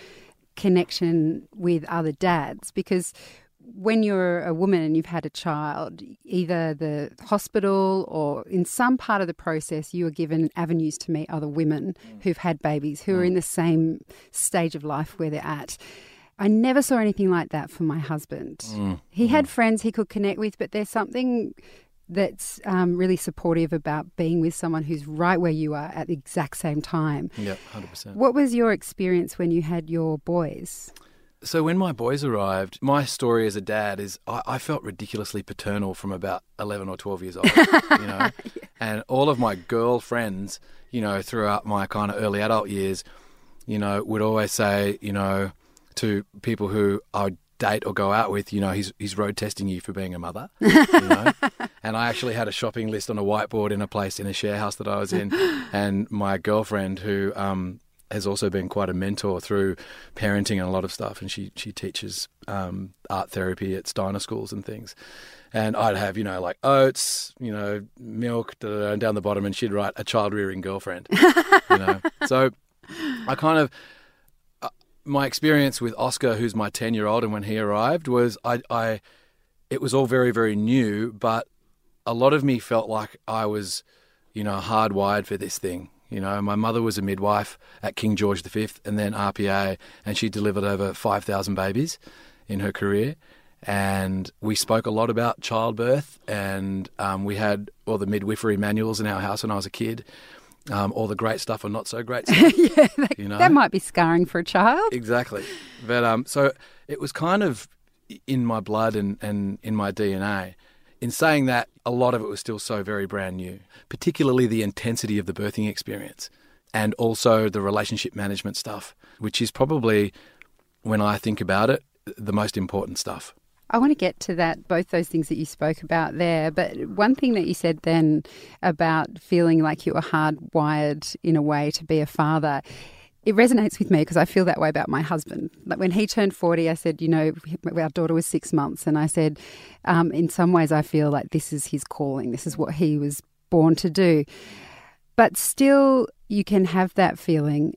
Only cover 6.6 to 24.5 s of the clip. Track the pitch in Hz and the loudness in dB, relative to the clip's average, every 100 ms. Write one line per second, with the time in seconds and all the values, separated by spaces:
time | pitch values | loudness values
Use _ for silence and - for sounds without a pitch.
6.6 | 165 147 156 147 143 - - 202 - 226 | -2 -2 -4 -4 -6 -12 -2 -2 0 0
7.6 | 196 196 190 190 - 160 147 139 - 185 | 2 2 2 0 -2 -2 -2 -4 -2 -2
8.6 | 175 - 247 254 - 208 180 165 - 160 | -2 0 2 2 0 0 0 -4 -4 -4
9.6 | - 156 151 175 170 151 160 165 160 - | -4 -8 -6 -4 -4 -2 -2 0 0 0
10.6 | 165 170 156 - - 160 156 160 147 147 | -2 0 0 -4 -4 -4 -4 -6 -4 0
11.6 | 156 151 190 - 226 214 196 170 180 160 | 0 0 -2 -8 -14 -6 -4 -2 -2 0
12.6 | 156 151 147 147 - 185 180 180 - - | 0 -2 -4 -6 -2 2 2 2 0 0
13.6 | 165 160 160 160 - - - - - 190 | 2 4 2 0 -10 -20 -14 -6 -2 0
14.6 | 165 156 147 143 151 - 160 151 143 151 | -2 -4 -6 -6 -6 -4 -6 -4 -6 -8
15.6 | - - - - - - _ _ 202 214 | -10 -16 -16 -20 -20 -20 _ _ 4 4
16.6 | 247 262 269 254 214 202 196 175 156 156 | 6 4 4 2 2 2 2 2 0 -6
17.6 | 147 - 160 156 143 156 - 143 - 156 | -8 -4 -2 -2 -4 -6 -6 -12 -12 -14
18.6 | 110 - 196 175 - 175 233 302 285 - | -10 -4 -4 -4 -8 0 4 4 2 2
19.6 | 226 220 226 214 208 214 202 202 214 - | 2 2 0 -2 -4 -2 -2 -2 -6 -4
20.6 | - 214 208 - 202 247 254 240 214 - | -6 -4 -4 -4 -4 -2 0 0 -2 -8
21.6 | - - _ _ _ 175 196 - - - | -20 -20 _ _ _ -2 -2 -2 -14 -10
22.6 | 208 185 180 175 185 185 - - 175 165 | -2 0 2 2 2 2 -2 -4 0 0
23.6 | 165 165 156 151 180 - 165 170 165 | 0 -2 -4 -6 -6 -4 0 2 0